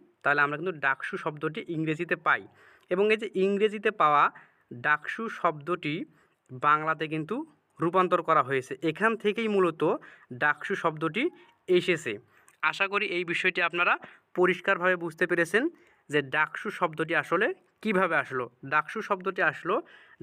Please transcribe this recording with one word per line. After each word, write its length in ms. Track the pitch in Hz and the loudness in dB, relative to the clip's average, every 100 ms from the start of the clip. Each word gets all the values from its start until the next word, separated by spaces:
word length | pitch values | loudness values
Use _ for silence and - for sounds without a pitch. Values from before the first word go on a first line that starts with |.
| - _ | -8 _
তাহলে 180 | 139 143 | 0 2
আমরা 160 | 143 147 | 2 0
কিন্তু 180 | 180 160 | -6 -2
ডাকসু 360 | 139 135 - 190 | -2 -2 -4 -6
শব্দটি 440 | 165 151 156 156 208 | -6 -4 -6 -6 -6
ইংরেজিতে 480 | 160 160 156 170 170 | -4 -2 -2 -2 -2
পাই। 260 | 160 127 98 - - - _ | 0 -2 -2 -20 -20 -20 _
এবং 140 | 180 208 | 0 2
এই 80 | 214 | 2
যে 60 | 220 190 | 0 0
ইংরেজিতে 560 | 190 202 214 208 214 | 0 2 0 0 -4
পাওয়া 320 | 214 156 147 156 - - _ _ 123 | 2 4 4 4 0 -16 _ _ -6
ডাকসু 400 | 135 151 - - 226 | 0 0 -2 -6 -8
শব্দটি 680 | - 170 151 143 175 151 160 302 _ _ _ _ | -2 -2 -2 -4 -4 -2 -4 -8 _ _ _ _
বাংলাতে 560 | 127 147 151 156 156 160 | -2 2 4 2 -2 -2
কিন্তু 280 | 156 156 233 320 _ _ _ | -4 -4 -6 -8 _ _ _
রূপান্তর 400 | 165 180 185 180 | 0 2 2 2
করা 200 | 165 156 | 4 2
হয়েছে, 300 | 127 135 123 139 | 4 -2 -4 -4
এখান 280 | 165 156 214 226 | -4 0 0 2
থেকেই 320 | 208 208 220 202 | 0 0 0 2
মূলত 260 | 180 160 151 220 - - _ | 2 2 0 0 -6 -20 _
ডাকসু 400 | 123 151 147 - 196 | -2 0 0 -4 -2
শব্দটি 480 | 170 156 160 165 320 - - _ - | -2 -2 -4 -2 -4 -6 -18 _ 2
এসেছে। 440 | 180 180 165 131 104 - _ _ _ | 2 4 -2 -2 -8 -12 _ _ _
আশা 220 | 156 156 196 | -4 0 0
করি 180 | 202 208 | 0 -2
এই 160 | 175 170 | -2 -2
বিষয়টি 340 | 170 185 180 | 0 0 0
আপনারা 320 | 170 175 180 240 - - _ - | 0 2 2 0 -4 -20 _ 2
পরিষ্কারভাবে 600 | 180 180 - 190 180 180 | 2 2 0 2 2 2
বুঝতে 300 | 170 156 175 | -2 -2 0
পেরেছেন 360 | 170 170 208 302 - _ _ _ | 2 2 2 0 -4 _ _ _
যে 100 | 143 135 151 | -2 0 0
ডাকসু 320 | 151 - 220 - | 0 -2 -8 -2
শব্দটি 340 | 175 156 160 160 | -4 -2 -2 -2
আসলে 320 | 143 170 233 381 _ _ | 0 0 0 -2 _ _
কিভাবে 340 | 214 185 185 156 | -2 0 2 0
আসলো। 300 | 131 131 123 - 139 | -2 -4 -6 -10 -2
ডাকসু 340 | 151 151 226 | -2 -2 -6
শব্দটি 400 | 208 196 180 185 | -4 -4 -2 0
আসলো 340 | 165 - 165 226 339 - - _ | 0 0 -2 -2 -2 -16 -20 _